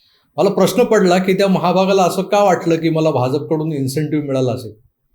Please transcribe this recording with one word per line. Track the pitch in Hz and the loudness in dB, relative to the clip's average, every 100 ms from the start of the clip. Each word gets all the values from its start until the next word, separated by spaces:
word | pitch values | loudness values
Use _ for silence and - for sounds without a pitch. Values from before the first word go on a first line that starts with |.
| _ _ _ - | _ _ _ -2
मला | 190 | 0
प्रश्न | 196 196 - | 2 0 2
पडला | 240 220 185 180 | 2 2 4 2
की | 185 | 2
त्या | 190 196 | 0 2
महाभागाला | 185 175 180 190 196 | 0 0 0 2 2
असं | 175 180 | 2 0
का | 185 208 | 0 2
वाटलं | 202 175 165 165 | 4 2 0 0
की | 160 | 0
मला | 156 156 | 0 0
भाजपकडून | 139 127 143 143 156 156 | 0 -2 -2 -2 -4 -4
इन्सेंटिव्ह | 147 131 135 151 151 | -4 -4 -4 -2 -4
मिळाला | 143 131 127 | -2 -2 -2
असेल, | 110 110 101 _ _ _ | -4 -8 -18 _ _ _